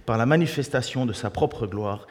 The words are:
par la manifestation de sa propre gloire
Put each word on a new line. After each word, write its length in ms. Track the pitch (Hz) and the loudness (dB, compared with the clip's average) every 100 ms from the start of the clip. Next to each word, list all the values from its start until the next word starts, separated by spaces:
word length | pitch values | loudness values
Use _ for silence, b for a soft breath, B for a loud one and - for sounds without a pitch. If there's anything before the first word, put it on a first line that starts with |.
| - | -2
par 140 | 110 | 2
la 80 | 120 | 4
manifestation 800 | 160 160 147 135 127 120 131 127 | 4 4 0 -2 -2 -2 -2 -4
de 60 | |
sa 180 | 98 104 | -2 -4
propre 340 | - 147 - 107 | 0 0 0 -6
gloire 400 | 101 104 104 - | -4 -4 -4 -10